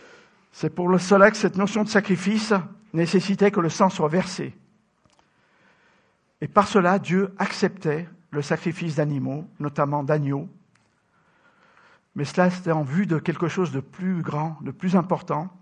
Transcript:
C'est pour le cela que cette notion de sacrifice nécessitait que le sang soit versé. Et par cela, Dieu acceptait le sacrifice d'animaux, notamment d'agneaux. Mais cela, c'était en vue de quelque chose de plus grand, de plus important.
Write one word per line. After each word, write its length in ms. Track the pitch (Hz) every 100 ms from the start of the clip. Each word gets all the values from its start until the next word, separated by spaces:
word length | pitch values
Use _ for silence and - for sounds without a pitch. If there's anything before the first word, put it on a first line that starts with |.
| - - _ _ _
C'est 200 | - 160
pour 180 | 165 175
le 100 | 185
cela 320 | 180 202 202
que 60 | 214
cette 200 | 185 180
notion 260 | 202 214
de 60 | 214
sacrifice 640 | 202 208 185 196 220 214 202 151 - _
nécessitait 580 | 160 170 190 175 - 202
que 80 | 202
le 80 | 165
sang 220 | - 190
soit 180 | 180 151
versé. 480 | 170 180 - 135 - _ _ _ _ _ _ _ _ _ _ _ _ _ _ _ _ _ _
Et 60 | 151
par 220 | 208 196
cela, 320 | 208 175 190
Dieu 340 | 139 185 196 -
acceptait 720 | 190 - 185 - 160 151 175 - _
le 100 | 147
sacrifice 560 | 143 160 180 - 170 147
d'animaux, 520 | 147 143 131 139 160 -
notamment 460 | 147 143 143 147
d'agneaux. 440 | 139 151 139 139 180 - _ _ _ _ _ _ _ _ _ _ _ _ _ _ _
Mais 100 | -
cela, 260 | 139 - 180
c'était 220 | 180 -
en 120 | 160
vue 220 | 143 156 196
de 120 | 156
quelque 300 | 165 160 165
chose 240 | 190 175
de 80 | 135
plus 420 | 131 - 185 180
grand, 340 | 147 147 156 156
de 100 | 139
plus 240 | 135 185
important. 580 | 185 180 151 - 147 185 -